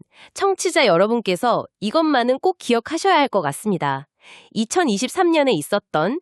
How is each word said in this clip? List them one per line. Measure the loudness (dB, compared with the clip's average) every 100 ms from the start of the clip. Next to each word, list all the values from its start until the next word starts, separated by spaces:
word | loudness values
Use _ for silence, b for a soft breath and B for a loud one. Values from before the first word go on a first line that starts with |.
| -14 B B
청취자 | -4 -2 0 0 2 4
여러분께서 | 4 2 0 -2 -2 0 0 -4 _
이것만은 | -4 0 2 2 0 0
꼭 | -2 -4
기억하셔야 | -2 -2 0 -2 2 2
할 | 2
것 | 0
같습니다. | -2 -4 -4 -2 -2 -4 -8 _ B B B
이천이십삼 | -6 -2 0 0 0 -4 0 2
년에 | 4 2
있었던 | 0 -2 -4 -2 -2 -2 -4